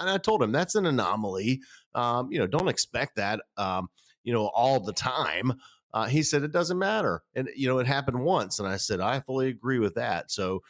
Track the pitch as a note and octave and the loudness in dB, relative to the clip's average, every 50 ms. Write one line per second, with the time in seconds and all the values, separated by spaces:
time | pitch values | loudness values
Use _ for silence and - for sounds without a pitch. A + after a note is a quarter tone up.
0 | E3+ F#3+ G3 F#3+ - A3 A3 F#3 A#2+ G#2 A#2+ D3+ F3+ - - G#3+ F#3+ E3 C#3 A#2+ | 0 0 0 0 2 2 2 4 2 2 2 2 0 2 2 2 2 2 2 2
1 | G2+ F2 - G#2+ G#2+ G2 F#2+ F#2+ G2+ A#2+ C3 C3 - - - - _ _ - A#2+ | 2 2 0 0 -2 -4 -4 -2 0 0 0 0 -2 -10 -20 -20 _ _ -4 -2
2 | A#2+ A#2+ A#2+ B2 C3 C#4 - D3 G2+ F#2 A2+ D#3+ F#3+ E3+ - - - - - A#2 | 0 0 0 0 -2 -2 0 0 0 2 2 2 2 2 0 0 -2 -2 -2 -4
3 | C#3 - - A2 G2+ G2+ G#2+ G#2+ - _ _ - G2+ F#2+ F#2 F#2 F2+ - _ _ | -4 -4 -4 -4 -2 -2 -2 -4 -6 _ _ -4 -4 -2 -2 -2 -4 -6 _ _
4 | _ _ _ _ - A#2 A#2+ A2+ G#2+ G2+ - A2+ B2 C3+ C3+ B2 F#2+ G#2 G2 - | _ _ _ _ -4 -2 0 0 0 0 2 2 4 4 4 2 0 -2 -4 -2
5 | - C3 B2+ D#3 D3 D#2 D#2+ F2+ A2 B2+ A#2+ - - - _ _ _ _ - A2 | -2 -2 -2 -2 -2 -2 -2 0 0 0 -2 -2 -6 -20 _ _ _ _ -4 -2
6 | A2 A2+ C3+ D#3 D3+ - D3+ C#3+ C#3+ D3+ D3+ F3 F3 E3 F3+ F#3 G3 G3 G#3+ A3 | 0 2 2 2 2 2 2 0 0 0 0 0 0 0 0 0 0 0 0 0
7 | F3 A2+ E2+ E2 - _ - B2 C3 - - C3+ C3+ B2+ C3 B2+ B2 B2+ C#3 C#3 | 0 0 -2 -2 -6 _ -6 -6 -6 -6 -4 -2 0 2 2 2 2 2 0 0
8 | C3 C3+ A#2+ B2 C3 E3+ F#3+ C#3+ G#2 F#2 - - G2+ F#2+ G2 F#2+ - - G#2 F2+ | 0 -2 -2 0 2 2 2 2 2 0 -4 -4 -2 -2 -2 -2 -2 -2 -2 0
9 | F#2 A2 C3 C3+ - - C3 C3+ C3 C3 A#2+ G#2 - B2+ C3 A#2+ G#2+ G2 G2+ A#2 | 0 0 0 -2 -4 -4 -2 -2 0 -2 -2 -4 -4 -2 0 2 2 0 0 -2
10 | A#2+ A2 F#2 E2 - - - - F#2+ F#2 F#2+ F#2 - | -2 -2 -2 -4 -4 -6 -4 -4 -2 -2 -2 -4 -6